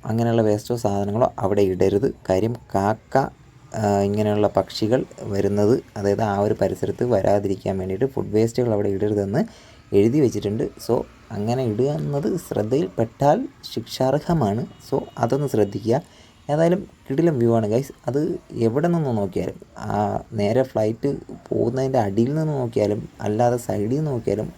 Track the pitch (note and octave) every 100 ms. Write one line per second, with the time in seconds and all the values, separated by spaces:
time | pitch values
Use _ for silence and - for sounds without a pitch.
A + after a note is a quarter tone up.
0 | - A2+ A#2 A#2 G#2+ G#2 - A#2+ G#2 G2+
1 | G2+ A2 - - - G3+ G3 F2+ F#2+ G2
2 | B2+ - - F#2 G#2+ A#2+ - G2 G2+ A2
3 | - C3+ - - - - - F2 G#2 G2+
4 | G2 G#2 G#2+ G#2 G#2 G2 F#2+ - G#2+ B2+
5 | - - G#2+ G2 G2 G2+ G#2 B2+ - -
6 | G2+ G2+ A2 G2+ G#2 A2+ F#2+ F#2+ - -
7 | B2 G#2 F#2+ G2+ G2 F#2 - F#2+ F#2+ F#2+
8 | C3+ G2+ G2+ G#2 A2+ A#2 A#2+ G#2 G2+ G2
9 | G#2 G#2 G2 A2 A3+ - - - - G2+
10 | G#2+ C#3+ B2+ G2+ G2+ A2 - - - A#2
11 | - - - A2+ D3+ B2+ B2+ G#2+ C3+ D#3
12 | D3 C#3+ D#3+ F3 - - G#2+ C3+ F#3+ -
13 | - - C#3 F3+ - - - - A2+ -
14 | C3 C#3+ - E3+ G#2+ G#2+ D#3 - - C3
15 | - - A#2 C3+ C#3+ A2 G2+ G#2+ G#2+ B2+
16 | - - - - - D3 E3+ F3+ - -
17 | - C3+ E3+ C#3 A#2 A#2 G#2+ A2 C3+ -
18 | - C3 D#3 - - - A2+ B2 E3+ E3+
19 | C#3+ A2+ G2 F2 F2+ - - - A2 G#2
20 | G#2 G#2 - A2 G2+ A#2 B2+ A2 G#2+ A#2
21 | C#3+ - - - - A2+ A2+ C3 C3 C3
22 | G2+ G2 A#2+ D3+ D#3 C#3+ A#2+ A2 G#2 G#2+
23 | - - G#2 G#2 A#2+ A#2+ - G2+ G#2 C3+
24 | D#3 B2 - G2+ G#2+